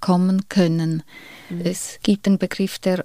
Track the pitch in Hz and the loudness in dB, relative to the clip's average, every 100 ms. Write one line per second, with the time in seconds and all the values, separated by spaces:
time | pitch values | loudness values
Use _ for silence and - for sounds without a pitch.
0 | - 180 185 190 - - 170 165 160 160 | 0 2 4 0 0 2 2 2 0 -4
1 | - - - - - 175 175 185 - - | -6 -20 -20 -20 -12 -6 -4 -4 -10 -4
2 | - 202 - 196 180 - 190 - - 185 | 0 2 2 0 0 -4 -4 -2 -2 -2